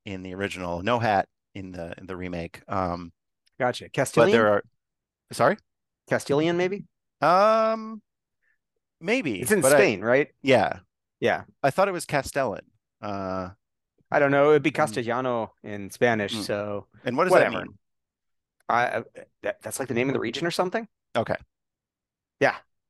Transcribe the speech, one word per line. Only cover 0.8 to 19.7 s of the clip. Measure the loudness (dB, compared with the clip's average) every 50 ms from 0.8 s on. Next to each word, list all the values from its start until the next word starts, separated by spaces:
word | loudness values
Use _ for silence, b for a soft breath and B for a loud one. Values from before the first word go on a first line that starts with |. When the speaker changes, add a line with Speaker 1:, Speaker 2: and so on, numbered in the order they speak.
Speaker 1:
no | -2 -2 0 0
hat | 2 2 2 2 0 -2 _ _ _ _ -16
in | -14 -14 -12
the, | -12 -12 -12 -12 -12 -14
in | -12
the | -12 -10
remake. | -10 -8 -8 -8 -8 -10 -10 -14 -18 -12 -6
Um, | -4 -2 -2 -2 -4 -6 -10 -14 -20 _ _ _ _ _ _ _ _ -4
Speaker 2:
Gotcha. | -4 -4 -4 -6 -10
Speaker 1:
but | -6 -4
Speaker 2:
Castilian? | -4 -2 2 4 4 6 6
Speaker 1:
there | 6 6 6 4
are, | 4 2 0 _ _ _ _ _ _ _ _ _ _ _ _ -8
sorry? | -2 2 2 2 2 0 _ _ _ _ _ _ _ _ _ -4
Speaker 2:
Castilian, | -2 -2 0 0 0 0 2 0 0 0
maybe? | -2 -2 -4 -8 -12 -16 _ _ _ _ _ _
Speaker 1:
Um, | 2 4 4 6 4 4 4 2 2 0 -2 -4 -8 -12 -14 -16 -18 _ _ _ _ _ _ _ _ _ _ _ _ _ _ _ _ _ _ _
maybe, | -4 -2 -2 0 0 -2 -4 -2
Speaker 2:
It's | 0 0
in | 2 4
Speaker 1:
but | 4 6
I | 6
Speaker 2:
Spain, | 6 6 4 2 0
right? | 0 2 2 2 2 -2 _ _
Speaker 1:
Yeah. | 2 4 4 4 4 2 -2 -6 -14 _ _ _ _ _ _ _
Speaker 2:
Yeah. | 0 0 0 -2 -4 -10 _ _
Speaker 1:
I | -2 0
thought | 2 2 0 0
it |
was | 0 -4 -6
Castellan. | -4 -4 -4 -4 -4 -4 -4 -4 -4 -4 -8 -12 _ _ _ _ _ _ _
Uh, | -10 -8 -6 -6 -6 -6 -6 -6 -8 -8 -12 _ _ _ _ _ _ _ _ _ _ -2
Speaker 2:
I | 0 2
don't | 2 4
know. | 4 4 6 6
It'd | 4 4
be | 2 0
Speaker 1:
mm. | 0
Speaker 2:
Castellano | 0 0 -2 -2 -4 -4 -4 -4 -2 -2 -2 -2 -4 -6 -8 _ _
in | -14 -12 -12 -10 -12 -12
Spanish, | -2 0 2 2 2 2 -2 -4 -6
Speaker 1:
Mm. | -6
Speaker 2:
so | -6 -4 -4 -4 -4 -6 -8 -8 -10 _ _ -12 -8
Speaker 1:
And | -4 -2
what | 0 2
does | 4
that | 6 4 4 4
Speaker 2:
whatever. | 0 -4 -10
Speaker 1:
mean? | -12 -16 _ _ _ _ _ _ _ _ _ _ _ _ _ _ _ _ _ _ -2
Speaker 2:
I, | 0 0 0
uh, | 0 -2 -6 -8 -10 _ -20 -20 -20 _ _
that, | -8 -8 -8 _
that's, | -10 -10